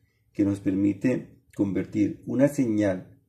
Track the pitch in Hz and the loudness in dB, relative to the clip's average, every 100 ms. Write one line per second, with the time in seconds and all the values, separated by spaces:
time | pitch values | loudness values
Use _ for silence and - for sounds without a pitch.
0 | _ _ _ - 101 101 101 95 101 101 | _ _ _ -2 0 0 -2 0 0 0
1 | 131 85 - - _ - 101 95 92 107 | 0 -2 -6 -18 _ -4 -2 -2 -2 0
2 | 98 - - 120 143 143 123 107 104 92 | -2 -2 -4 2 2 2 0 2 0 -2
3 | - - | -8 -20